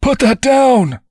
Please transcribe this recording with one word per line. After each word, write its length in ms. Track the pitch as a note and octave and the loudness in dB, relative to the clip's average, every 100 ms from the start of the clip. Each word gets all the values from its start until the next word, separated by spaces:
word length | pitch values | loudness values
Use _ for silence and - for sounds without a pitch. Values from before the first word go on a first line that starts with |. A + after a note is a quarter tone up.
Put 180 | - C#4 | -2 0
that 200 | A#3 A3 | 0 0
down! 600 | C4 C4+ C4+ A#3+ E3+ B2+ _ | 0 2 2 2 0 -6 _